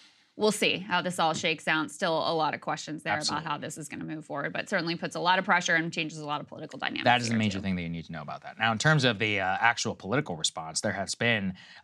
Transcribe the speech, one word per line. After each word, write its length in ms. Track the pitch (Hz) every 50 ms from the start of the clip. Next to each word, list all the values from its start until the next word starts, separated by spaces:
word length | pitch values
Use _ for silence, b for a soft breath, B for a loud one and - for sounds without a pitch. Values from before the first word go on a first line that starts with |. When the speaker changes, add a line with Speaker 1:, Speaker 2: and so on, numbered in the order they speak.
| b b b b b b b
Speaker 1:
We'll 160 | - 202 214
see 280 | 202 - 220 160 104 170
how 240 | 185 - 180 180 170
this 180 | 180 175 -
all 140 | 170 156 160
shakes 340 | 160 - 170 160 156 - -
out. 220 | 160 156 156 147 -
Still 240 | - 202 175 160
a 180 | 156 - - 165
lot 180 | 160 151 147 -
of 80 | -
questions 440 | - - 151 151 - - 151 156 -
there 100 | - -
Speaker 2:
Absolutely. 300 | - 151 - 156 151 160
Speaker 1:
about 80 | 165 147
how 60 | 143
this 200 | 127 - - -
is 100 | 151 -
gonna 160 | - - 165
move 200 | 165 160 156 151
forward, 280 | - 151 143 143 156 -
but 160 | - 156 -
certainly 280 | 214 185 160 170 170
puts 180 | 165 - 160 -
a 60 | 165
lot 180 | 160 175 185 185
of 60 | 190
pressure 320 | 214 185 175 175 190 175
and 160 | 165 165 170 165
changes 260 | 165 160 156 160 156
a 80 | 151
lot 140 | 147 147 143
of 80 | - -
political 300 | - - 151 - - -
dynamics 260 | - - - - -
Speaker 2:
That 160 | 123 120 123
is 80 | 120 117
a 20 |
Speaker 1:
here, 80 | 117 113
Speaker 2:
major 200 | 110 107 95 95
Speaker 1:
too. 40 | 95
Speaker 2:
thing 140 | 98 92
that 60 | 90 87
you 80 | 82
need 160 | 85 85 80
to 60 | - 85
know 100 | 76 76
about 200 | - 67 67 -
that. 160 | - - -
Now, 140 | 110 113 113
in 60 | 104
terms 260 | - 151 156 151 127
of 140 | 127 113 98
the, 220 | 113 107 104 98
uh, 160 | 95 92 95 92
actual 340 | 107 117 120 - - 113 -
political 420 | - - 95 110 139 147 - 90
response, 440 | 78 82 - - 90 82 80 80 -
there 120 | - 110 95
has 220 | 98 98 87 -
been, 400 | - 117 120 117 107 98 95 92 B B B B B